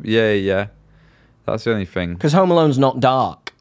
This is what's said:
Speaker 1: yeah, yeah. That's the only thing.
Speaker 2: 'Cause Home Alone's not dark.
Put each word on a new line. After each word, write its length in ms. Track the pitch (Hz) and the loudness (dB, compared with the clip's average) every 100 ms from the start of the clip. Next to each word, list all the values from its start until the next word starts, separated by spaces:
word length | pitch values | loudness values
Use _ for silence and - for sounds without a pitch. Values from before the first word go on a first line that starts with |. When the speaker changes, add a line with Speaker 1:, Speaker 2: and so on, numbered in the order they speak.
Speaker 1:
yeah, 300 | - 113 110 | -2 0 2
yeah. 340 | 101 95 95 104 - _ _ _ _ _ _ - | 0 0 -2 -4 -12 _ _ _ _ _ _ -6
That's 180 | 110 | -4
the 80 | 117 | -2
only 120 | 110 92 | -4 -4
thing. 300 | 92 87 87 | -6 -6 -4
Speaker 2:
'Cause 160 | 151 | 0
Home 160 | 180 185 | 2 2
Alone's 280 | 170 151 131 | 2 2 2
not 220 | 135 123 | 0 2
dark. 520 | 127 131 98 - - _ | 0 2 -2 -6 -20 _